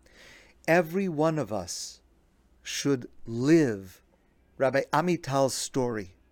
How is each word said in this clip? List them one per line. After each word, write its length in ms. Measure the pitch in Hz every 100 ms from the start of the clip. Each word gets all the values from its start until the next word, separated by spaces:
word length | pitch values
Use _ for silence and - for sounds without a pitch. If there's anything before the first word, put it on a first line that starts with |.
| _ - - - - _ -
Every 440 | 170 165 185 190
one 280 | 147 160 156
of 140 | 107
us 480 | 104 87 - - - _ _ _ _ _ _
should 460 | - - 143 135 - - -
live 760 | 117 135 165 139 101 95 - _ _ _ _ _ -
Rabbi 260 | 131 135 -
Amital's 600 | 143 180 170 - 139 135
story 640 | - - 139 123 107 92 - _